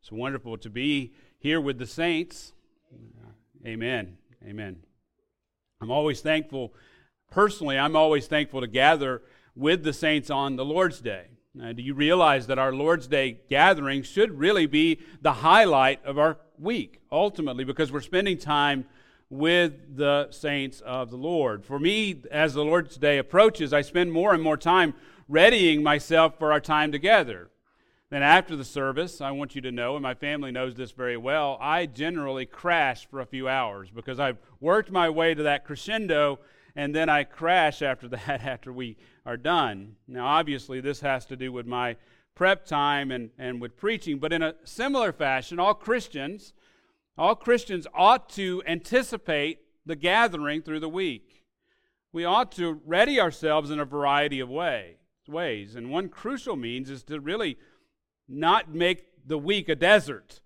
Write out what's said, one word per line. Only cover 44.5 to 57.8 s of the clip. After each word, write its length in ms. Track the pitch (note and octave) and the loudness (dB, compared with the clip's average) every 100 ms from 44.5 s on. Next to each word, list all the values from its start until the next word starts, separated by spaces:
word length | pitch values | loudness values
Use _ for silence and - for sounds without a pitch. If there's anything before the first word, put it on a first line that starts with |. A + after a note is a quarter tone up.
| D#4+ | -6
similar 480 | - - B3+ C#4 G#3+ | -18 -6 -2 0 0
fashion, 480 | - C#3+ C3 B2 E3+ | 0 -2 -2 -4 0
all 160 | F#3+ G#3 | 0 0
Christians, 800 | G#3+ A#3+ - C#3+ C#3+ G3+ - _ _ _ _ _ _ - | -2 -4 -4 -10 -10 -12 -18 _ _ _ _ _ _ -2
all 200 | E3+ A3+ | 0 0
Christians 500 | A#3 A#3+ A#3+ F#3 D#3 | 2 0 0 -8 -6
ought 360 | - F#3+ B3+ - | 4 4 4 0
to 340 | - F#3+ F3+ - | -6 -4 -4 -4
anticipate 920 | E3+ - B3 B3+ A#3 - D3+ D3 D#3+ _ _ D#3 | -6 0 0 0 -8 -4 -2 -2 -6 _ _ -12
the 100 | D3+ | -4
gathering 680 | F3 F#3 F3+ E3+ D3 D3+ | 2 4 2 0 -6 -6
through 160 | D#3 D#3 | -6 -8
the 100 | D#3 | -6
week. 540 | F3 F#3 A2+ _ _ _ _ _ _ _ _ _ | -6 -6 -8 _ _ _ _ _ _ _ _ _
We 140 | E3 E3+ | -6 0
ought 260 | G#3 B3+ | 2 0
to 280 | - E3+ D3+ D3+ | -4 -6 -6 -2
ready 340 | E3+ B3 C4+ | 2 4 4
ourselves 500 | F3+ C3+ D#3 D3+ C#3+ | 0 0 0 0 -2
in 100 | D3+ | -6
a 60 | C#3+ | -6
variety 540 | D3 C#3+ C#3+ D3 C#3 | -2 2 2 0 -2
of 100 | B2 | -6
way, 460 | C#3+ F3 A#2+ F2+ E2 _ _ - | -4 -4 -4 -10 -20 _ _ -12
ways, 480 | D#3 E3+ A2 G2+ A#2+ | -8 -6 -6 -10 -14
and 160 | A#2+ | -6
one 180 | D#3+ F#3+ | -6 -6
crucial 460 | - A3 C4+ B3+ E3 | -10 -10 -8 -8 -8
means 340 | A#2 B2 C3+ | -6 -8 -10
is 140 | C3+ | -14
to 160 | - D3+ | -12 -10
really 380 | C#3+ G#3 F#3+ A2+ _ _ | -8 -4 -6 -8 _ _